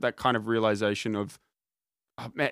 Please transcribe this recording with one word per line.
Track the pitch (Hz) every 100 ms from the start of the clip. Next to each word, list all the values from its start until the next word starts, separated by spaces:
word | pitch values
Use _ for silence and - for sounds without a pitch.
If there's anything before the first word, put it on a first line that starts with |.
that | 123 -
kind | 131 117
of | 110
realization | 113 110 104 104 104 113
of, | 104 98 - _ _ _ _ _ _ _ -
oh, | -
man, | - 139